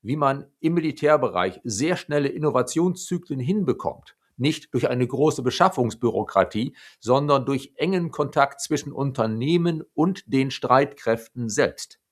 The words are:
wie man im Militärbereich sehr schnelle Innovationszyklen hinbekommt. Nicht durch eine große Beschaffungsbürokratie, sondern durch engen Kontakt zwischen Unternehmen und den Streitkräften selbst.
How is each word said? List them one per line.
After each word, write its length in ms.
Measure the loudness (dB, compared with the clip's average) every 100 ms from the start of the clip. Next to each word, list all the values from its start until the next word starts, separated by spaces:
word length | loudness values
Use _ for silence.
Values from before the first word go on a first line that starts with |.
| -4
wie 120 | 0
man 280 | 0 0 -6 _
im 160 | 0 2
Militärbereich 840 | 0 0 4 4 2 0 -2 -2
sehr 340 | -8 -2 -2 -2
schnelle 320 | -2 -2 0
Innovationszyklen 1080 | 0 0 0 0 0 -2 -2 -6 -8 -6 -6
hinbekommt. 760 | -2 0 0 -2 -4 -8 -20 _ _ -2
Nicht 360 | -2 -2 -4
durch 140 | -2 0
eine 200 | 0 0
große 340 | 2 2 2
Beschaffungsbürokratie, 1300 | -2 2 2 4 -2 0 0 0 0 2 2 0 -4 -8 -20 _
sondern 460 | 0 0 4 0 2
durch 280 | -4 -6 -4
engen 340 | -2 0 -2
Kontakt 500 | -4 -2 2 0 0
zwischen 300 | -4 -4 -4
Unternehmen 920 | -4 -4 0 -2 0 0 2 2 -2 -6 -2
und 360 | 0 -2 -2
den 200 | 0 0
Streitkräften 1000 | -2 4 4 4 -4 -2 -2 -4 -8 -4
selbst. 500 | 0 0 -2 -18 _ _